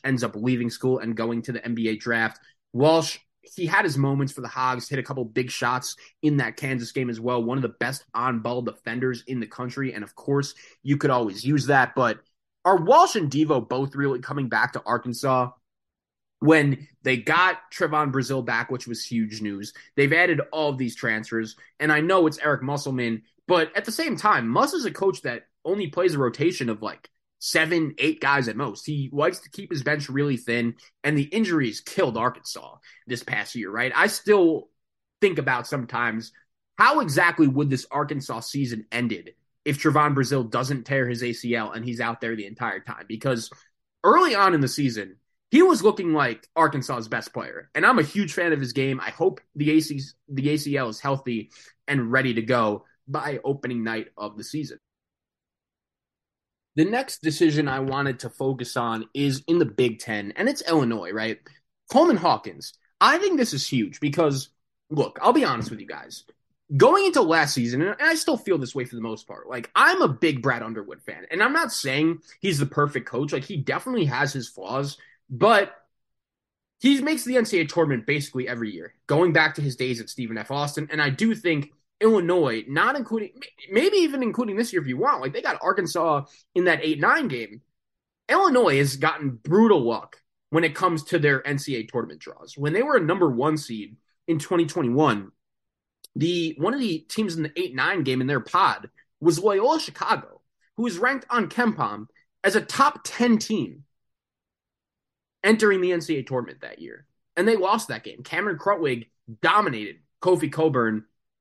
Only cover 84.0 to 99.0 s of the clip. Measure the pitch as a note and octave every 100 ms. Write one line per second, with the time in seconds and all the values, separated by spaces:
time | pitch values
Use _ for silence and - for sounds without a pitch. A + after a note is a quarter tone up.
84 | D#4+ C4+ A3+ A3+ A3 G3 A#3+ F3+ C#3 B2+
85 | C4 F#3+ C3+ A3 C#4 - F3 F#3+ E3+ F3
86 | E3 C#3+ C#3 _ _ F3+ F3+ D3+ D#3 C#3+
87 | G3 D#4 A#3+ A#2+ G#2 A#2 _ _ _ _
88 | _ _ - E4 F#4 B3+ F#3+ C#3 C#3+ C3+
89 | D#3 D3+ C#3+ A#2 D3 F#3+ A3+ F3 A#2 A2
90 | - - _ _ _ D#3+ E3 C#3+ F#3 D#3+
91 | - E3+ D3 C3 C#3+ C#3 C#3+ A#2+ A2+ A#2+
92 | A#2 - - - - - D3 F#3+ D4 B3+
93 | D#3 F#3 D#3+ A#2+ D3 D3+ - A2 G2 -
94 | _ _ - D#3 - F3+ D#3 F3 B2 B2+
95 | D3 G#2 F#2+ _ _ _ _ _ _ _
96 | - - E3 F3 D#3+ D3 F#3 C#4 A3+ D#3+
97 | - - G#3 E3 D3+ - A#2+ B2+ D#3 F#3+
98 | C3 B2+ C3 C3+ - F3+ E3 F#2+ - _